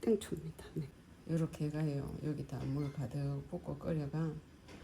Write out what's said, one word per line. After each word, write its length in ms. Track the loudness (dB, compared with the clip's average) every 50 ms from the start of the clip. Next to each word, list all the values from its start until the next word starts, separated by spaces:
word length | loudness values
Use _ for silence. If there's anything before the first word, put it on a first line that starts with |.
땡초입니다. 640 | 4 6 6 6 4 0 -4 -4 -4 -6 -8 -10 -12 -6 -4
네. 140 | -4 -4 -4 -8 -14 -18 -20 -20 -12 -2 0
요렇게 360 | 2 4 4 2 2 0 0
해가요. 480 | 0 2 2 2 2 2 2 0 -2 -4 -2 0
여기다 360 | 0 0 0 -2 -4 -4 -2 0
물 260 | 2 2 2 2 0
가득 260 | 0 -2 -2 -2 0 0 0 2 0 0 -2 -4
붓고 300 | -6 -6 -4 -4 -4 -2
끓여가 540 | 0 2 2 2 2 2 2 2 2 2 0 -4 -8 -12 -18 -20 -18 -16 -16 -14